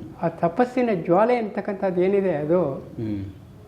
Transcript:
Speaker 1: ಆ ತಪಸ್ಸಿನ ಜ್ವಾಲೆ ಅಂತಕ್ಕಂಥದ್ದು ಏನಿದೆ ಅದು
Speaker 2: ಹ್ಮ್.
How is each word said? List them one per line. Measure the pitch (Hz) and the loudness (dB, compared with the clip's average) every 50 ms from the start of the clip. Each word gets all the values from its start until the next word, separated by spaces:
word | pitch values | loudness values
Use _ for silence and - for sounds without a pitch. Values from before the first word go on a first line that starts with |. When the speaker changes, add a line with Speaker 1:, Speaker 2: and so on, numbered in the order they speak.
| - - - - | -10 -12 -8 -4
Speaker 1:
ಆ | 170 | -4
ತಪಸ್ಸಿನ | 165 165 - 175 165 170 - 247 240 - 262 247 226 208 | -4 -2 0 0 0 2 2 0 0 2 0 2 2 0
ಜ್ವಾಲೆ | 170 151 - 170 190 220 240 247 | 0 2 4 4 4 6 4 2
ಅಂತಕ್ಕಂಥದ್ದು | 240 220 196 - 202 196 208 196 190 202 190 175 180 | 0 0 -4 -6 -6 -6 -6 -6 -2 -2 0 2 2
ಏನಿದೆ | 180 196 202 196 196 185 160 | 2 4 4 2 2 2 0
ಅದು | 143 151 151 170 185 165 139 135 | 0 0 2 2 2 2 0 -2
Speaker 2:
ಹ್ಮ್. | - - - - 120 113 110 104 98 95 98 - - - - - - - | -6 -10 -12 -10 -8 -6 -4 -4 -6 -6 -10 -12 -16 -20 -20 -20 -20 -16